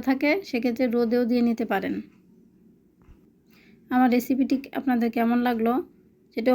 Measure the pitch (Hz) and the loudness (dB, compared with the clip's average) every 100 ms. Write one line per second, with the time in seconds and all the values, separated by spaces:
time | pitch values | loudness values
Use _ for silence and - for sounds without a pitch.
0 | 254 269 294 392 - 247 240 233 254 240 | 0 0 2 0 -2 -4 -2 0 0 0
1 | 233 240 240 247 233 233 220 196 185 196 | 2 2 2 2 2 0 -2 -2 -4 -8
2 | - _ _ - _ _ _ _ _ _ | -10 _ _ -20 _ _ _ _ _ _
3 | - - _ _ _ _ _ - - 247 | -20 -20 _ _ _ _ _ -20 -4 2
4 | 254 247 - 262 262 269 - - 269 240 | 4 2 0 0 0 0 -4 -8 -2 0
5 | 233 233 233 240 240 233 226 254 370 _ | 0 0 0 0 0 0 0 -2 -4 _
6 | _ _ _ - 240 | _ _ _ -4 2